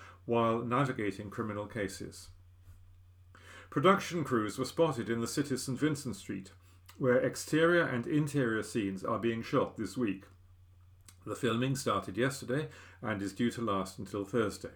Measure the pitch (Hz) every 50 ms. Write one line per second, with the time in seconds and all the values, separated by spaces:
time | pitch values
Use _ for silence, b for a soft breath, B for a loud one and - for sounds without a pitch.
0 | B B B B B 120 117 117 113 113 113 117 123 113 123 135 139 131 - -
1 | 104 98 - - 104 98 - 120 110 107 104 104 104 104 - 110 101 95 - -
2 | 92 82 - - - - - - - - - - - - - - - - - -
3 | - - - - - - - B B B B B B B - 151 139 190 196 190
4 | - - 165 170 139 - 127 113 107 101 - 131 123 - - 165 165 156 135 117
5 | 98 107 117 117 117 117 - 151 139 139 127 - - 139 123 - 143 156 143 139
6 | - 120 98 - - - 98 95 95 - - b b b b b b b b -
7 | 147 123 123 131 - 135 - - - - 151 156 165 170 175 170 156 - 127 117
8 | 117 - 156 147 156 139 139 143 127 113 110 107 101 - - 117 98 98 95 92
9 | - - 113 104 107 117 113 113 113 - 147 123 95 - - - 107 92 - 131
10 | 120 101 92 - - - - - - - - - - - - - - - - -
11 | - - - - - 107 104 - 135 113 110 117 127 135 135 131 - 120 104 95
12 | - 104 92 123 127 131 135 - 120 113 127 151 151 143 B B B B B B
13 | B 110 107 98 101 95 - - 120 120 - 120 117 107 98 95 92 - - -
14 | 98 - - 101 101 - - 117 107 98 - - - - -